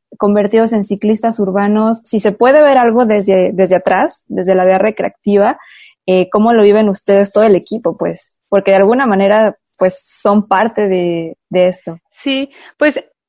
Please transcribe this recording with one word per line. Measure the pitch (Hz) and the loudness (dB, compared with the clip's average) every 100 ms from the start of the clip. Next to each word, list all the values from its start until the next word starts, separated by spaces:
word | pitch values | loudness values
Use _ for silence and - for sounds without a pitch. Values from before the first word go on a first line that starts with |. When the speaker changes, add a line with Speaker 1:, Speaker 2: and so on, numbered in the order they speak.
| _ - | _ -4
Speaker 1:
convertidos | 202 208 202 220 226 | -2 0 0 0 0
en | 226 | -2
ciclistas | 196 202 214 220 226 220 | -4 -4 -2 -2 -2 -4
urbanos? | 196 190 202 214 220 226 | -4 -2 0 0 0 -2
Si | - 220 | -4 -4
se | 214 | -2
puede | 208 240 294 | 0 2 4
ver | 294 269 | 4 4
algo | 240 226 | 2 2
desde, | 233 208 196 190 180 | 0 0 0 0 0
desde | 175 185 180 | 0 0 0
atrás, | 185 185 302 - - | 0 -2 -2 -6 -12
desde | 190 185 | -6 -2
la | 185 | 0
vía | 185 190 | 2 2
recreativa, | 208 214 175 - 208 202 214 302 - - - _ - | 0 -4 -8 -8 -2 0 0 -2 -10 -20 -20 _ -2
eh, | 185 185 | -2 0
¿cómo | 208 220 | 0 2
lo | 233 | 4
viven | 208 208 214 | 4 4 0
ustedes, | 190 - 196 202 | -2 0 0 0
todo | 208 | 0
el | 220 | 2
equipo, | 180 - 220 175 160 | 2 -2 -8 -6 -6
pues? | 170 170 - _ _ | -6 -8 -16 _ _
Porque | 202 196 | -2 2
de | 196 | 2
alguna | 196 254 262 | 2 2 0
manera, | 196 196 214 220 - _ - | 0 2 2 0 -2 _ -4
pues, | 185 - | -4 -4
son | - - 214 208 202 | -12 -6 -2 0 0
parte | 190 226 226 208 | 0 -2 -2 -2
de, | 185 175 170 165 - _ | -2 -2 -4 -8 -14 _
de | 180 180 | 0 0
esto. | 180 - 165 _ | -2 -10 -18 _
Speaker 2:
Sí, | _ 277 269 277 - - - | _ -6 -6 -6 -12 -20 -4
pues, | 294 - - _ | -2 -2 -10 _